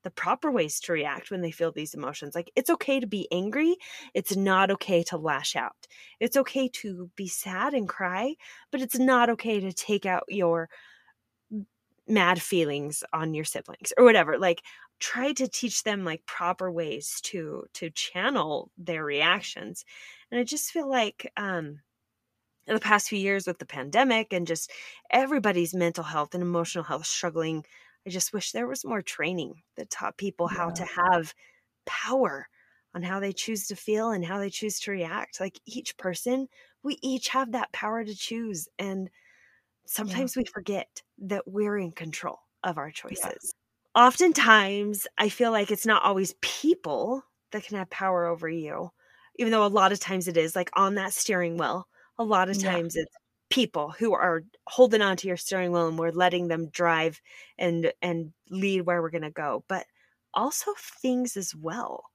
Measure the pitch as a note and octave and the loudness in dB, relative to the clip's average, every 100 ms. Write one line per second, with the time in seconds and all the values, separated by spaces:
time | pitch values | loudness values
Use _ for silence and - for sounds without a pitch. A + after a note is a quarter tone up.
0 | F#3 - F3+ C4 D#4 A#3+ D3+ - - E3 | -12 -6 -2 0 0 0 0 -4 -2 -2
1 | D3 C#3 - F#3+ E3+ D#3 E3 D#3+ D3+ - | -2 -6 -8 -6 -6 -2 -4 -4 -10 -8
2 | C3+ D3 D3 E3 E3+ - B3 E4+ - C4+ | -8 -8 -10 -10 -2 -2 2 0 2 0
3 | A3+ G3+ - F3+ G3 C4 D#4+ F#4 - - | 0 -6 -4 -4 -2 0 0 0 -6 -18
4 | - - - G3 G3 F#3+ F#3+ G3 - E3+ | -6 -6 -2 0 4 4 4 2 2 2
5 | E3+ E3+ D#3 C3+ C#3 C#3 A#2 - - - | 2 -4 -2 -2 -2 -4 -6 -10 -20 -20
6 | - _ A3 C#4 C4 C4+ B3+ - G#3+ F3+ | -20 _ 2 2 2 0 -2 -4 -10 -10
7 | F3+ - F#3 - G3 F#3 B3+ C#4 F#3+ - | -12 -10 -8 -6 -6 -4 0 0 -2 -4
8 | F#3 F#3 B3+ D#4+ - - _ C4 B3+ B3 | -2 -2 -4 -6 -16 -20 _ -6 -2 2
9 | C4 B3 A#3 A#3 A3+ G#3 F#3+ F3 - G#3 | 4 6 4 2 -2 -2 -2 -6 -2 -2
10 | G3 F#3 - G3+ F3 E3 E3 - - - | 0 -2 -2 0 2 2 -2 -14 -20 -20
11 | _ _ _ _ _ G#3+ G3 _ _ _ | _ _ _ _ _ -10 -10 _ _ _
12 | - G#3+ F3+ F3+ - F3+ D3+ C#3+ C#3+ D3+ | 0 4 6 4 2 2 2 0 -4 -8
13 | - D#3+ D#3+ D#3 D3+ - - - - - | -6 -4 -2 -4 -6 -8 -10 -10 -2 8
14 | B3 A3 D#3 C#3 F#3 E3+ - - - _ | 10 10 6 2 2 0 -4 -20 -20 _
15 | - B3 C4+ B3+ B3+ - A#3+ - A3 G3+ | -6 -2 -2 -2 -2 -2 -4 -2 -2 -2
16 | F3+ E3 - - F3 F3+ F#3 E3+ D#3 D3 | -4 -6 -10 -4 -2 0 -2 -2 -4 -6
17 | - - - F#3 D#3 D3 - - E3 - | -8 -8 -8 -8 -8 -10 -12 -10 -10 -8
18 | - F3+ A3 C4 D#3 D3 - - F3 D#3+ | -6 -2 0 0 0 -4 -6 -12 -6 -4
19 | D3+ C#3+ D#3+ G3+ - - G#2 - - - | -2 2 2 2 -2 -12 -12 -14 -16 -20
20 | - - _ A#3+ B3 D4 - E4+ C#4 C4 | -20 -20 _ -4 -2 -4 -4 -4 0 0
21 | G#3 - - - G3+ F3+ D3+ D3 _ _ | 0 -4 -10 -6 -4 -4 -6 -12 _ _
22 | _ _ _ _ _ _ - A3 G#3+ G#3 | _ _ _ _ _ _ -2 -2 4 2
23 | - G3+ G3 G3 F3+ F3 - - C3+ G#3+ | 2 -2 0 -2 -4 -8 -10 -10 0 2
24 | C4+ A3+ A3 F#3 E3 E3 - - - - | 4 2 0 -4 -2 -4 -6 -12 -18 -20
25 | _ B3 C4+ C#4+ G#3 F3+ E3+ F#3 E3+ E3+ | _ 2 4 2 2 2 0 0 0 -2
26 | D#3 D#3 D3 F3+ F3+ E3+ E3+ F3 D#3+ D3+ | -4 -4 -4 -4 -2 -2 -2 -6 -6 -6
27 | D#3 - F3 D#3+ D#3+ D#3+ - - - _ | -4 -4 -4 -2 -2 -4 -8 -20 -20 _
28 | F#3+ F3+ - G#3 - A3 A#3+ C4+ - G#3+ | -10 -6 -4 -4 -6 -4 -4 -6 -4 -6
29 | - - D#3 F3+ C#3+ D#3 _ - - - | -6 -4 -2 -2 -6 -12 _ -16 -12 -8
30 | F#3 - G3 - E3+ F3+ E3+ E3+ F3 F3+ | -8 -6 -8 -2 -4 -2 -4 -4 -6 2
31 | F3+ F3 D#3+ - _ _ _ _ - - | 4 4 2 -12 _ _ _ _ -10 -6
32 | G#3+ C4 G#3+ C#3 - _ _ _ _ F3 | 0 2 2 0 -12 _ _ _ _ -8
33 | F3+ F#3+ G3 F#3+ - G#3+ - G3 - G#3+ | -4 -2 -4 -4 -4 -4 -6 -8 -2 0
34 | A3+ G3+ E3 G3+ G3 - G#3+ - - G3 | 0 -2 -2 -4 -6 -4 -6 -4 -6 -4
35 | E3 G3 - - F#3+ - - A#3+ - - | -4 -4 -8 -6 -8 -8 -14 -12 -12 -6
36 | F#3 E3+ B3 C4 C4+ _ _ _ C#4+ - | -6 -4 -2 -2 -4 _ _ _ -8 -6
37 | C4+ C4 - C4 B3+ A#3+ - - G#3 A3+ | -4 -4 -2 -2 -2 -4 -4 -4 -4 -4
38 | G#3+ G3+ - A3+ A3+ F3 - - G3 F#3+ | -6 -8 -8 -6 -6 -8 -10 -8 -6 -6
39 | F#3 _ _ _ _ _ _ _ - - | -8 _ _ _ _ _ _ _ -8 -6
40 | G#3+ F#3 C4 B3+ A3+ G#3 F3+ G3 - - | -4 -2 -2 -2 -4 -6 -6 -6 -6 -16
41 | _ _ G3 G3+ - G3 G#3 G#3 F3 - | _ _ -6 -6 -4 -2 0 0 -4 -8
42 | D#3+ D3+ - - _ _ F#3+ D#3 D3 - | -12 -8 -10 -10 _ _ -4 -4 -8 -10
43 | - - - - - - _ _ _ A#3 | -12 -6 -6 -6 -12 -12 _ _ _ 8
44 | B3 - F4+ D#4 A#3 G#3+ G3 G3+ G#3 G3+ | 8 10 6 6 8 8 8 0 -2 -4
45 | - - G#3 - A#3 A3 G#3 G3+ A3 G#3+ | -6 0 0 2 2 2 0 0 4 4
46 | - F#3+ F#3+ - - - D4+ F4 D#3+ B2+ | 4 2 -2 -4 -8 0 2 2 0 -2
47 | F3 C4 _ _ _ G#3+ - G#3 F3+ - | 0 -2 _ _ _ -10 -6 -8 -8 -2
48 | F#3+ F3+ E3+ E3+ E3 E3 D3+ - F3+ _ | 0 2 0 -2 -4 -6 -6 -8 -8 _
49 | _ _ _ - A3+ A3 G#3 G3+ F#3+ G3+ | _ _ _ -2 2 4 6 6 6 4
50 | - F#3+ F3+ E3 D#3+ F#3 F3 - G3 G3+ | -2 -2 2 2 2 -2 2 4 4 2
51 | F#3+ - - F#3+ E3+ E3 C#3 F3 - _ | -2 -2 0 2 2 0 0 0 -6 _
52 | _ - A3 G3 F#3 G3 F#3+ F3 E3 E3 | _ -4 4 4 4 2 0 0 -2 -4
53 | D#3 _ _ _ _ C4 A3+ D#3+ D3 - | -6 _ _ _ _ 2 2 0 -4 0
54 | A3+ F#3+ F3+ E3 F3 _ - - B3+ G#3+ | 2 4 4 2 -4 _ -6 8 8 10
55 | G3+ F#3 F#3+ F3 - F#3+ F3+ F3 E3 D#3+ | 4 2 -2 -4 -2 0 2 2 2 2
56 | E3 E3 F3+ F3+ F3 E3 D#3+ - E3+ D#3+ | 0 4 4 4 0 -2 -2 0 2 4
57 | D#3+ D#3+ _ - - - F3 E3 E3 - | 0 -4 _ -20 -20 -2 0 2 0 0
58 | F3+ E3 D#3 _ _ F#3+ G3 F#3+ F3 F3 | -2 -2 -6 _ _ -2 0 0 0 0
59 | E3 E3 D#3 D#3+ D3+ A#2+ - F#3+ - _ | -2 -4 -8 -6 -4 -4 -4 -8 -8 _
60 | _ _ _ - B3+ - - G4+ - - | _ _ _ -2 -2 -2 -6 -8 -12 -6
61 | C4 B3 B3 G3 F3+ D#3 D#3+ G#3+ - - | -2 0 -2 -4 -8 -8 -8 -6 -8 -10
62 | - | -16